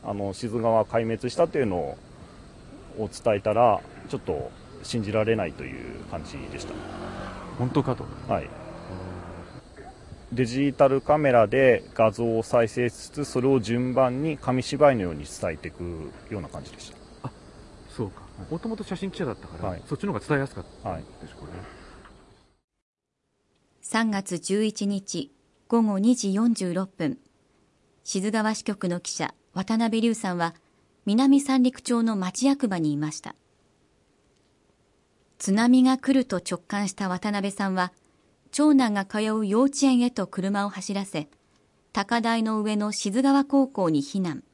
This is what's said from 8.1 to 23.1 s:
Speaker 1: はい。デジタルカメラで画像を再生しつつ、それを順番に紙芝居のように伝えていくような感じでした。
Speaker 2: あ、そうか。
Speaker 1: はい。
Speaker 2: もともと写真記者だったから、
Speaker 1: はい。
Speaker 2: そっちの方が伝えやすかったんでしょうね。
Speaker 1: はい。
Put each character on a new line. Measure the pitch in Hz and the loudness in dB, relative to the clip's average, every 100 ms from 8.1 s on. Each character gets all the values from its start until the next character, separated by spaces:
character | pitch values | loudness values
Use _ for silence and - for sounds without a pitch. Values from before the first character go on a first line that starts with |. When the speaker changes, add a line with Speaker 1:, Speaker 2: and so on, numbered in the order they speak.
| - - | -12 -4
Speaker 1:
は | 92 | -4
い。 | 69 - - - - 92 92 90 87 87 - - - - - - - - - | -4 -14 -16 -16 -14 -12 -12 -12 -14 -16 -16 -18 -20 -20 -20 -20 -20 -20 -8
デ | 120 120 | -2 0
ジ | 127 143 | 2 0
タ | 131 139 | 4 4
ル | 135 | 4
カ | - 151 | 2 2
メ | 143 | 6
ラ | 120 104 | 6 6
で | 123 131 113 - | 6 6 6 0
画 | - 110 | 2 2
像 | 104 117 113 | 2 -2 0
を | |
再 | 110 123 113 | 2 2 2
生 | - 120 | 0 -2
し | |
つ | - - | -4 -14
つ、 | - 143 | -8 -4
そ | 127 | 0
れ | 131 | 2
を | 131 | 2
順 | 101 120 127 | 2 -2 0
番 | 123 127 127 | 2 2 2
に | 156 147 | -4 -4
紙 | - 127 | -2 -2
芝 | - 139 147 | -2 4 6
居 | 123 | 6
の | |
よ | 90 | -2
う | |
に | 78 73 | -6 -10
伝 | - 95 | -6 -6
え | 78 | -6
て | 85 | -12
い | |
く | - 87 80 76 - - | -10 -10 -8 -12 -16 -12
よ | 107 | -10
う | |
な | 80 | -10
感 | 78 | -12
じ | 65 | -16
で | - | -18
し | - | -20
た。 | - - - - | -20 -20 -14 -14
Speaker 2:
あ、 | - - - - - - - | -14 -20 -20 -20 -20 -18 -10
そ | 104 | -10
う | |
か。 | - - - | -10 -20 -18
Speaker 1:
は | 92 | -10
い。 | |
Speaker 2:
も | 170 | -8
と | 226 | -6
も | 220 | -8
と | |
写 | - 185 | -8 -6
真 | 196 | -6
記 | - | -4
者 | 151 | -6
だ | |
っ | 113 | -6
た | - | -12
か | - | -8
ら、 | 101 | -6
Speaker 1:
は | 87 | -6
い。 | - | -8
Speaker 2:
そ | 143 | -6
っ | |
ち | 202 | -4
の | |
方 | 120 | -6
が | - | 0
伝 | 143 | 0
え | |
や | 135 | 0
す | - | -8
か | |
っ | - - | -14 -12
た | 104 85 | -8 -8
ん | |
で | - - - | -10 -18 -18
し | - | -16
ょ | |
う | - | -16
ね。 | |
Speaker 1:
は | 87 | -14
い。 | 95 - - - - - _ _ _ _ _ _ _ _ _ | -16 -18 -20 -20 -20 -20 _ _ _ _ _ _ _ _ _